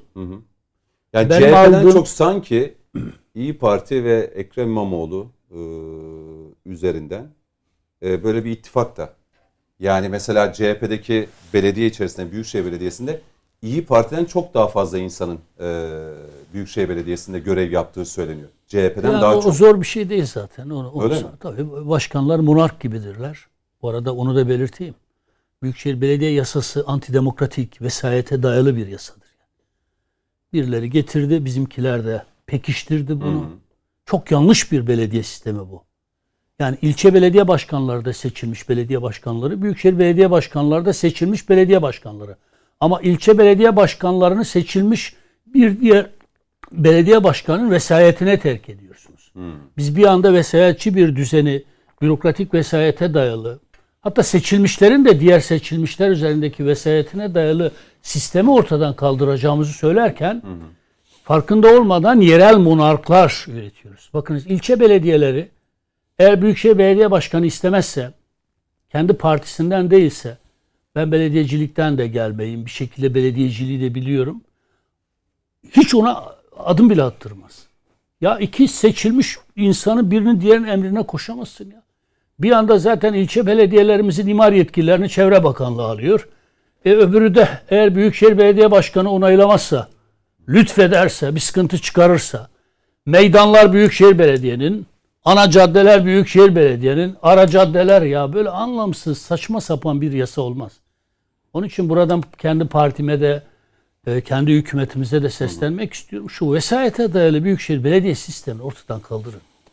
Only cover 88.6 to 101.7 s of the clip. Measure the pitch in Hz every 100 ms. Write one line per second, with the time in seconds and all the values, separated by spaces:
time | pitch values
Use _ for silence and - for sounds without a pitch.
88.6 | 214 202 - 190 196 190 190 190 202 208
89.6 | - 135 - _ _ _ _ _ - 185
90.6 | - 202 180 180 185 - 139 151 - 190
91.6 | 170 175 - 170 175 175 - 117 - _
92.6 | _ _ _ _ 143 175 202 208 208 214
93.6 | 208 196 208 - 196 175 156 135 127 120
94.6 | 151 214 - _ _ _ 160 196 202 185
95.6 | 180 185 196 202 180 196 185 185 196 170
96.6 | 143 120 131 147 180 190 165 190 185 185
97.6 | 180 175 185 196 151 143 143 196 208 180
98.6 | 233 240 208 151 160 139 - 170 - 220
99.6 | - 147 156 143 151 135 127 - 123 127
100.6 | 110 _ _ _ _ _ _ _ _ 160
101.6 | 202